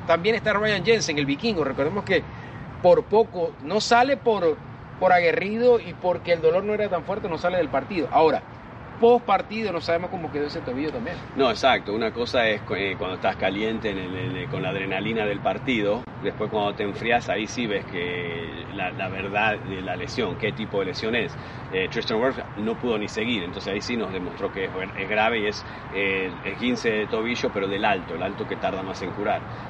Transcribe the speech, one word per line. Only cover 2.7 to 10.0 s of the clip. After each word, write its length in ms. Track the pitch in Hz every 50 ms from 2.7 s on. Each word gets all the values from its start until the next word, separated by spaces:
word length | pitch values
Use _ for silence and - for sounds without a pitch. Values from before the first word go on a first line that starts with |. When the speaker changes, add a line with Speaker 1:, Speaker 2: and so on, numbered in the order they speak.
| - -
Speaker 1:
por 220 | - 175 170 - -
poco, 500 | - 202 220 220 - - 180 165 160 - - 127
no 160 | 151 190 214
sale 380 | - - 233 233 254 277 277
por, 400 | - - 240 214 190 175 160 147 - - - - - - - - -
por 140 | 190 185 180
aguerrido 640 | 175 175 165 156 - 180 202 214 226 240 247 240 214
y 140 | 165 175 147
porque 400 | - 180 180 175 - - 170 170
el 80 | 165
dolor 220 | 160 160 165 190 196
no 100 | 208 214
era 160 | 208 208 190
tan 140 | 190 165 -
fuerte, 260 | 170 196 208 208 185
no 80 | 160
sale 200 | 151 - 175 185
del 120 | 180 156 135
partido. 400 | 139 135 127 - 202 170 139 -
Ahora, 300 | 123 147 160 156 127 - - - - - - - - - - - - -
post 240 | 226 233 240 233 233
partido 480 | 214 196 180 175 - 208 226 220 196
no 100 | 170 165
sabemos 280 | - 175 170 170